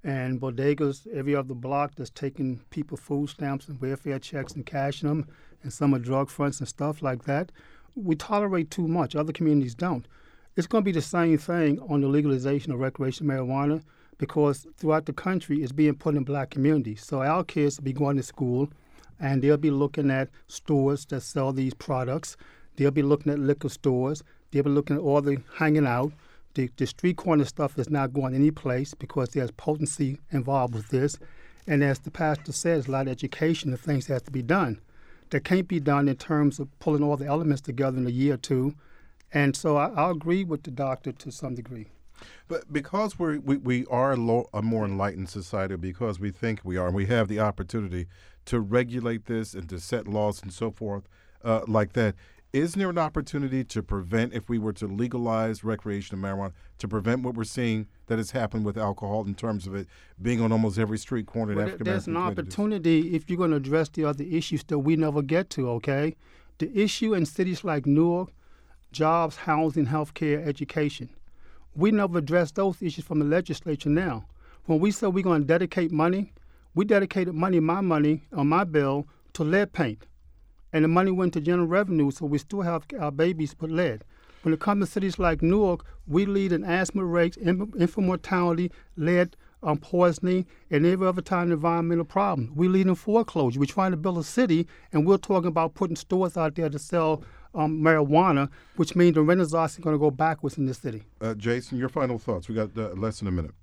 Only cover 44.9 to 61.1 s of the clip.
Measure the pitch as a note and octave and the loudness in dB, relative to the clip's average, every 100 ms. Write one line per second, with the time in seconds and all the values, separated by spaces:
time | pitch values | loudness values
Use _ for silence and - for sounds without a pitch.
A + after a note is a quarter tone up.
44.9 | F#2+ G2 F2 F#2+ G#2 F2 G#2 F#2+ F#2+ F#2 | 0 -2 -2 -8 -10 -6 -4 -4 -4 -6
45.9 | F2+ A#2 F2+ G2+ F#2 A#2 G#2+ F#2 F#2 F2+ | -4 -4 -4 -6 -4 -4 -4 -4 -2 0
46.9 | F#2+ G2 A#2+ G2+ G#2+ G#2+ G#2 F#2 A#2 G2+ | 0 2 2 2 2 0 -2 -6 -4 -4
47.9 | F2+ F2+ - - - - A#2+ G2+ A#2+ B2 | -6 -8 -12 -20 -20 -4 -2 2 0 0
48.9 | B2 A#2 A#2 G#2+ A2+ G#2+ F#2+ E2 F2+ - | -4 -4 -6 -4 -6 -4 -10 -10 -10 -6
49.9 | A#2+ G#2 G#2+ G#2 G2+ G2 F2 A2+ G#2+ G#2+ | -6 -4 0 0 -2 -10 -6 -6 -6 -8
50.9 | G2+ - _ _ - A#2 A2+ A2+ A2 G#2 | -8 -12 _ _ -10 -2 -2 2 2 2
51.9 | - A2 F#2+ - - _ C3 E3 F3+ G3 | 2 0 -2 -14 -20 _ -2 0 0 -2
52.9 | F3 D#3 D#3 C#3 D3 C#3 C3 B2 A2 - | 0 -2 -2 -6 -4 -2 -2 -4 -6 -4
53.9 | G2+ F2 A2+ A#2+ A#2 - A#2 G#2+ F#2+ G#2 | -4 0 0 0 -4 -4 -4 -2 -4 -6
54.9 | G2 A#2+ B2 A#2 A2+ A2+ G#2 A2 G#2+ G#2+ | -4 -4 -2 0 0 0 -2 -4 -4 -4
55.9 | G2+ G2 F#2+ G2 G2 G2 - - - G2 | -6 -6 -6 -6 -4 -6 -10 -20 -12 -6
56.9 | G#2+ G#2 B2+ B2 A#2 A2 - A#2+ A2 G#2 | -4 -2 -2 -2 -6 -6 -2 -2 -2 -4
57.9 | _ - A2+ G#2 C3 A2 A2+ G#2 G#2 G#2 | _ -4 -4 -2 -4 -4 -2 -4 -2 -4
58.9 | G2 G2+ G#2+ G2+ G2 A2+ G#2 F#2 G2 F#2 | -4 -4 -4 -4 -6 -4 -4 -6 -8 -10
59.9 | - - - G2+ A#2+ A2+ A2+ A2+ F#2+ A2 | -16 -20 -8 -2 0 2 2 2 0 -2
60.9 | A2 - | -2 -4